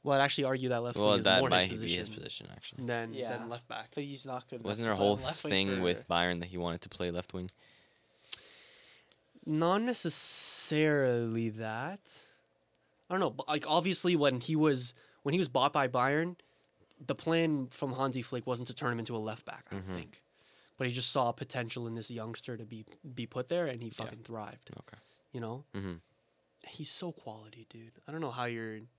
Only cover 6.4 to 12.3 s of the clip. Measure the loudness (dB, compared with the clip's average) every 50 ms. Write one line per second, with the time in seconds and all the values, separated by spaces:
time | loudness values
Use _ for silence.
6.4 | -4 -6 -6 -4 -4 -4 -4 -6 -8 -14 -8 -4 -4 -2 -2 -4 -6 -6 -8 -8
7.4 | -8 -8 _ _ -20 -20 -20 _ _ _ _ _ _ _ _ _ _ -2 -2 -2
8.4 | -2 -20 -20 -20 -20 -20 -20 -20 -20 -20 -20 -20 _ _ -20 _ _ _ _ -14
9.4 | -6 -2 0 2 4 4 4 4 2 0 -2 -2 -2 -2 -2 0 0 0 0 0
10.4 | 0 0 0 0 0 2 4 4 6 6 6 4 4 4 4 2 2 0 0 0
11.4 | 0 -2 -4 -4 -6 -6 -6 -6 -6 -8 -10 -12 _ -20 -20 -20 -20 -20